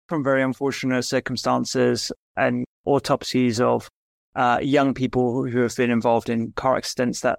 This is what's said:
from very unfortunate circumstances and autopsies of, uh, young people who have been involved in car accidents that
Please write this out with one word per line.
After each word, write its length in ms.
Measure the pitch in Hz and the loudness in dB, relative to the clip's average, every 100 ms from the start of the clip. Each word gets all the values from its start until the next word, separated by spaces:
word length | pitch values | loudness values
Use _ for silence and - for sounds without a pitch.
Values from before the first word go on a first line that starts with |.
| _ | _
from 160 | 165 | -4
very 180 | 135 135 | 0 0
unfortunate 640 | 131 127 139 - 131 127 | 0 -2 -4 -2 -2 -2
circumstances 1040 | 120 131 - 123 127 127 120 131 123 120 - - _ - | 0 -2 -2 -4 -2 0 0 0 2 0 -4 -10 _ -2
and 280 | 127 123 123 _ | 0 0 -6 _
autopsies 760 | - 139 - 135 - 131 123 113 | -2 0 0 -2 0 0 2 2
of, 280 | 120 117 - _ _ _ _ | 2 0 -2 _ _ _ _
uh, 240 | - 123 120 | -2 0 2
young 320 | 139 143 139 | 2 2 2
people 500 | 131 127 127 123 123 | 0 -2 0 0 0
who 160 | 131 120 | -2 0
have 160 | 120 123 | 0 0
been 140 | 120 | 0
involved 380 | 117 120 117 117 | 2 2 2 0
in 220 | 117 113 | -4 -4
car 240 | - 135 127 | -2 0 0
accidents 440 | - - 123 - | -2 -4 -4 -2
that 180 | 127 | -2